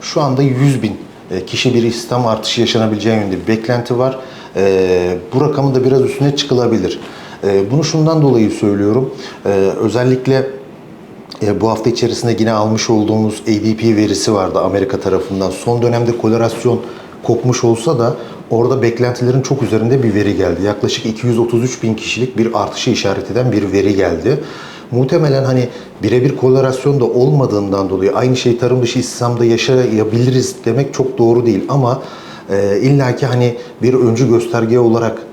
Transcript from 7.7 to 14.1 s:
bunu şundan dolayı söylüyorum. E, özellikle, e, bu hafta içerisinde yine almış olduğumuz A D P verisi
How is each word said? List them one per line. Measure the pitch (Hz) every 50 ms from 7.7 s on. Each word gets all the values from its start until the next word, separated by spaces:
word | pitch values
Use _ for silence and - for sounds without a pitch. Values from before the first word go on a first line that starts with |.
bunu | 123 151 160
şundan | 151 - 160 156 160 165 160 151
dolayı | 139 123 117 110 101
söylüyorum. | - - - 104 101 98 101 104 110 127 139 - - - - - - - -
E, | 101 101 98 98 95 - 98
özellikle, | 101 107 104 123 123 127 127 127 - - 135 135 127 - - - - - - - - - - - - - - - - - - - -
e, | 101 104 90
bu | 95 113
hafta | 110 104 - 120
içerisinde | 117 - - 117 117 - - 120 113 113
yine | 113 113 113
almış | 107 107 107 110 110 - -
olduğumuz | 117 110 104 107 107 110 110 107 107 - -
A |
D | 113 110 104 107 110 110
P | 110 110 117 110
verisi | 104 107 98